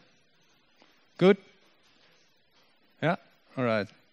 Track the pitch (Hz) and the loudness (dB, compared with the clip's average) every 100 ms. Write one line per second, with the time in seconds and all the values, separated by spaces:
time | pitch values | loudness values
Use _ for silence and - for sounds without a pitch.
0 | _ _ _ _ _ _ _ _ - _ | _ _ _ _ _ _ _ _ -20 _
1 | _ - 180 202 - _ _ _ _ _ | _ 0 2 2 -2 _ _ _ _ _
2 | _ _ _ _ _ _ _ _ _ _ | _ _ _ _ _ _ _ _ _ _
3 | 147 180 - _ _ 131 123 110 98 - | -6 -6 -10 _ _ -6 -4 -2 -4 -12
4 | _ | _